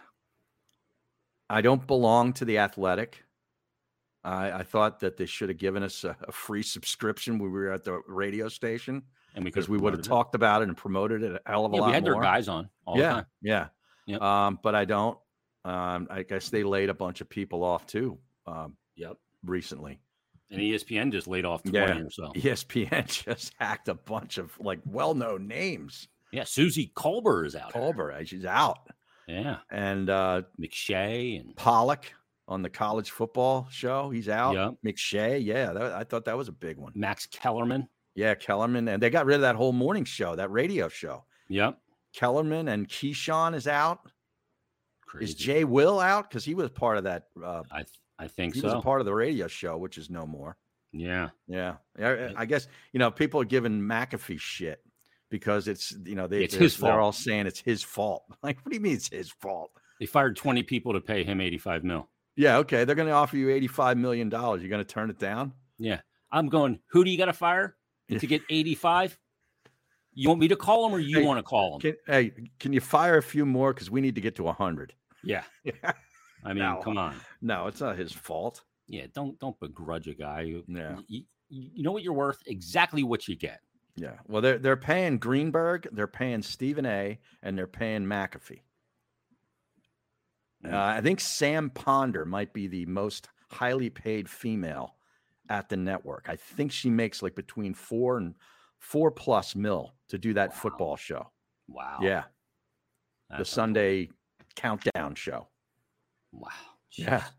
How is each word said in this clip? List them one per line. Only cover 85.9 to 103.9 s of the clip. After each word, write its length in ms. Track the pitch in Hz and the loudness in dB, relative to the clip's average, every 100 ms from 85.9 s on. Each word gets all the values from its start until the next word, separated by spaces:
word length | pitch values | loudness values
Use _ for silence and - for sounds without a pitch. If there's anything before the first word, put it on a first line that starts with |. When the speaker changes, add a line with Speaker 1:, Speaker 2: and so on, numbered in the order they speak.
Speaker 1:
they're 160 | 104 104 | -4 -4
paying 360 | - 127 113 | -2 -4 -4
Stephen 420 | 101 - 131 147 131 | -6 -4 -4 -2 -2
A, 340 | 101 98 110 _ _ | -2 -2 -6 _ _
and 160 | 98 95 | -8 -6
they're 80 | 92 | -6
paying 360 | - 113 107 98 | -6 -4 -2 -2
McAfee. 560 | 104 95 - - - _ _ _ _ _ _ _ _ _ _ _ _ _ _ _ _ _ _ _ _ 82 | -2 -4 -8 -18 -20 _ _ _ _ _ _ _ _ _ _ _ _ _ _ _ _ _ _ _ _ -4
Speaker 2:
Mm. 80 | |
Speaker 1:
Uh, 40 | 101 101 110 | 0 0 2
I 40 | |
think 180 | 127 190 | 2 0
Sam 500 | - - 143 156 147 | -2 0 0 0 -2
Ponder 560 | - - 135 131 92 80 | -4 2 2 2 -2 -4
might 280 | 95 104 | -4 -4
be 140 | 110 98 | -6 -6
the 180 | 90 85 | -6 -4
most 440 | 95 101 - - _ _ | -2 -4 -6 -14 _ _
highly 380 | - 123 131 120 | -4 0 0 -2
paid 400 | 123 113 110 95 | -6 -6 -4 -6
female 680 | - 120 107 85 71 64 _ _ _ _ _ - | -8 -4 -4 -4 -6 -10 _ _ _ _ _ -6
at 200 | 104 - | -6 -4
the 80 | 98 | -4
network. 500 | 92 95 71 69 - | -2 -4 -6 -12 -10
I 60 | 85 | -10
think 360 | - - 143 | -10 -6 -4
she 180 | - 127 | -2 0
makes, 320 | 113 113 - | 2 0 -2
like, 140 | 95 - | -8 -8
between 380 | - - 101 | -12 -8 -8
four 440 | 92 - 113 123 123 | -8 -6 -2 0 0
and 180 | 87 85 _ _ _ _ | -4 -10 _ _ _ _
four 320 | - 147 156 | -4 2 2
plus 440 | 156 - 110 - 98 | 2 2 2 0 -2
mil 380 | 104 90 58 _ _ | 0 0 -4 _ _
to 80 | 95 | -4
do 160 | 110 | 0
that 160 | 104 95 | 2 0
Speaker 2:
Wow. 60 | - | -2
Speaker 1:
football 420 | 110 - 85 71 | -6 -4 -4 -6
show. 340 | - 73 - _ _ _ - | -8 -10 -12 _ _ _ -18
Speaker 2:
Wow. 320 | 64 67 71 | -12 -10 -2
Speaker 1:
Yeah. 220 | 95 92 73 _ _ _ _ _ _ _ _ _ - | 0 0 -4 _ _ _ _ _ _ _ _ _ -12
Speaker 2:
That's 100 | 71 | -8
Speaker 1:
The 60 | - - | -4 -2
Sunday 540 | 113 107 98 | 2 4 4